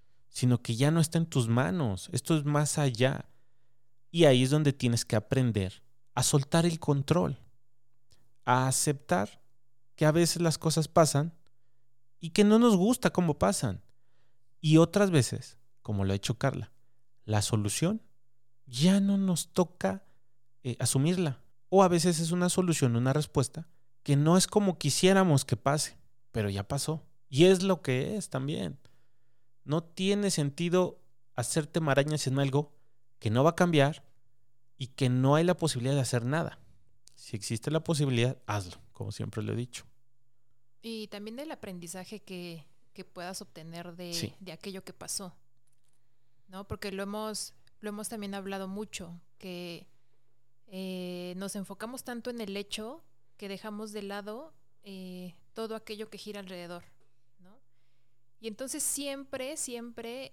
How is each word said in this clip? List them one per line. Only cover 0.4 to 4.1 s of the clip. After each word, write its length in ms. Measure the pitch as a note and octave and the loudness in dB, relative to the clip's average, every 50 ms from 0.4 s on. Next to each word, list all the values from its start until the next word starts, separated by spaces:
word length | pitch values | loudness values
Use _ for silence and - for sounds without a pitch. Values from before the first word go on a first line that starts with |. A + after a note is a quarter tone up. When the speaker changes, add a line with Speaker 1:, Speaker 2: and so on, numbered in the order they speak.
| B2+ B2 B2 A#2 | 2 2 2 2
Speaker 1:
que 140 | - - A2+ | 0 -2 -2
ya 160 | A2+ C3+ D3+ | 2 2 2
no 100 | E3 E3+ | 4 4
está 180 | D#3 - - E3 | 2 2 2 0
en 80 | E3 | 0
tus 200 | E3 - C3+ A#2 A2+ | 0 0 0 2 2
manos. 640 | A#2 B2 C#3 E3+ F#3+ F3 C#3 G#2+ F#2 F2+ - - | 2 2 2 0 0 0 0 -2 -2 -4 -6 -6
Esto 240 | - B2 - - E3 | -6 -4 0 0 0
es 80 | D3+ C#3 | 0 0
más 320 | D3 D3 D3 D3+ - - D#3 | 0 0 0 0 0 0 0
allá. 520 | C#3+ C3+ A#2 G#2+ B2+ C3+ - - - - - - - - - - - - - - - - - - - - | 0 0 2 2 0 0 0 -2 -10 -14 -20 -20 -20 -20 -20 -20 -20 -20 -20 -20 -20 -20 -20 -20 -14 -4